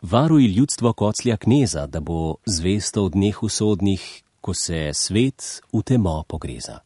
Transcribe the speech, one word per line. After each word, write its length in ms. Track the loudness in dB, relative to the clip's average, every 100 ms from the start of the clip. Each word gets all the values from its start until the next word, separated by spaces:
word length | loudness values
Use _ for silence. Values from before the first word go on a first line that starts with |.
varuj 440 | 2 2 6 6 6
ljudstvo 480 | 4 2 2 0
Koclja 440 | 2 0 0 -2 0
Kneza, 500 | 2 4 4 0 -6
da 120 | -6
bo 360 | -4 -4 -2 -4 -4
zvesto 600 | -2 0 0 -2 0 0
v 40 |
dneh 340 | 2 2 0
usodnih, 800 | -4 0 0 2 0 -2 -6 -20 _ _
ko 120 | -8
se 380 | -6 -4 -4 -4
svet 680 | -4 -2 0 0 -2 -14 -14 _
v 80 | -4
temo 420 | 0 2 2 -2 -6
pogreza. 520 | -10 -10 -12 -12 -16